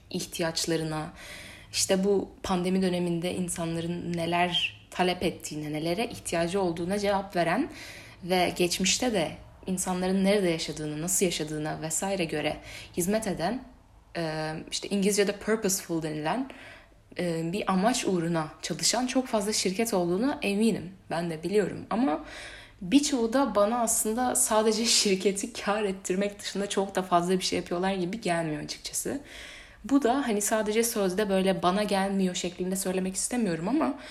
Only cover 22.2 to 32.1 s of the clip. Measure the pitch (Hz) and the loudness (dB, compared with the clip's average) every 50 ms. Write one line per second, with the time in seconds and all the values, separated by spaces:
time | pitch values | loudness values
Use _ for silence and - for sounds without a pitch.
22.2 | - - - - - - - - - - - - 196 170 208 285 294 - - 247 | -4 -8 -14 -14 -14 -14 -16 -18 -18 -20 -16 -10 0 4 6 6 6 4 2 2
23.2 | 226 220 220 269 277 233 196 208 202 208 233 247 233 220 - - - 214 220 240 | 2 4 4 4 2 4 4 4 4 4 4 2 2 2 2 2 2 0 0 0
24.2 | 254 247 - - - - 220 214 214 226 214 202 233 226 - - - 208 190 190 | 0 0 2 2 2 4 4 4 4 4 4 2 2 4 4 4 4 4 2 2
25.2 | 190 208 190 196 - - - - - 202 202 214 214 196 190 190 - - 180 185 | 2 2 0 0 -4 -6 -6 -4 -2 0 0 0 0 -2 -2 -4 -4 -4 -2 0
26.2 | 196 202 202 - - - - 190 196 196 - 202 196 196 196 196 185 190 180 170 | 0 -2 -4 -6 -10 -6 -4 -4 -4 -2 0 -2 -2 0 0 -2 0 4 4 4
27.2 | 170 180 190 185 190 - 180 180 175 - 175 175 185 190 196 190 175 175 202 226 | 4 4 2 0 0 0 -2 -2 -2 -2 -2 0 0 0 0 0 -2 -2 -4 -4
28.2 | - 185 170 170 165 160 151 147 151 151 - - - - - - - - 226 285 | -2 -2 0 0 0 -2 -4 -4 -6 -8 -10 -10 -10 -8 -6 -6 -4 -4 -6 -6
29.2 | - - - - - - - - - - - - - 214 269 277 - 233 247 277 | -8 -12 -16 -16 -16 -16 -18 -18 -20 -20 -20 -12 -2 2 2 4 4 4 2 2
30.2 | 269 247 208 208 202 - 233 220 214 208 214 226 226 226 - 220 196 190 180 190 | 2 0 0 0 0 0 0 0 0 2 2 2 2 2 2 0 0 0 0 0
31.2 | 214 196 196 190 185 190 185 170 170 175 180 208 214 202 202 190 190 196 | 0 2 2 2 4 2 2 2 2 2 2 2 2 2 2 2 2 2